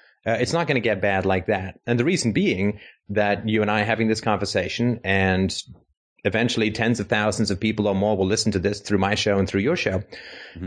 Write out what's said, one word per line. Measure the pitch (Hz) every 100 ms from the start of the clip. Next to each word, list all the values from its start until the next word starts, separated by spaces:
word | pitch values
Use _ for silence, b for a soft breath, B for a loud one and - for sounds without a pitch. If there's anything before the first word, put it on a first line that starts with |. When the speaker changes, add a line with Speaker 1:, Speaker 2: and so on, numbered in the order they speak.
| b b 110
Speaker 1:
Uh, |
it's | 113 -
not | 165 151
gonna | 135
get | 110 101
bad | 101 95
like | 95 95 85
that. | 101 95 - -
And | 120
the |
reason | 131 185 120
being | 101 196 95 101 104 B B _
that | 104 104 101 107
you | 107
and | 104
I | 107
are | 104
having | 110 113
this | 110
conversation, | - 101 101 - - - 120 117
and | 95 98 95 92 95 - - - _ _ _ _
eventually | 104 110 120 - 110
tens | 107 113 107
of | 101
thousands | 107 107 104 104
of | 95
people | 110 107 104
or |
more | 95 104 104
will | 95
listen | 110 110
to | 101
this | 92 101
through | - 104
my | 98
show | 104 - 101
and | 95
through | 98
your | 110 170
show. | - 95 - B B B B
Speaker 2:
Mm-hmm. | B